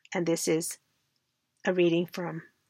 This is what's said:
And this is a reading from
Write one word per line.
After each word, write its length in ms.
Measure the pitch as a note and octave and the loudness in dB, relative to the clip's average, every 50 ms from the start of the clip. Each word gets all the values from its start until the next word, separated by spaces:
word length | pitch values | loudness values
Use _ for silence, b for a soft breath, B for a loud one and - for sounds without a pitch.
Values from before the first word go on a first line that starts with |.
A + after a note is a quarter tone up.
| _ - - | _ -6 -4
And 140 | F3+ E3+ | -2 0
this 220 | E3 E3 E3 - F3 | 0 0 0 2 0
is 300 | D#3+ D#3+ E3 - - - _ _ _ _ _ _ _ _ _ _ _ _ _ _ _ _ - | 0 0 0 -4 -10 -12 _ _ _ _ _ _ _ _ _ _ _ _ _ _ _ _ -4
a 80 | G#3+ F#3 | -2 2
reading 340 | F#3 F3 E3+ E3 E3+ F3+ | 4 4 4 4 2 0
from 360 | E3+ - F#3+ F3 E3 D#3+ E3 - - _ _ _ _ | -2 -6 -8 -8 -8 -8 -10 -14 -16 _ _ _ _